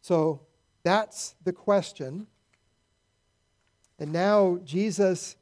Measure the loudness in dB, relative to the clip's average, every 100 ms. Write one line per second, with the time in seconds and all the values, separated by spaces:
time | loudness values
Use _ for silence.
0 | 0 0 0 -4 _ _ _ _ 0 0
1 | 0 -10 -14 _ -8 -6 0 0 0 -12
2 | -12 -12 -16 _ _ _ _ _ _ _
3 | _ _ _ _ _ _ _ _ _ _
4 | -6 -2 2 4 4 0 -4 -2 -2 2
5 | 2 0 -8 -18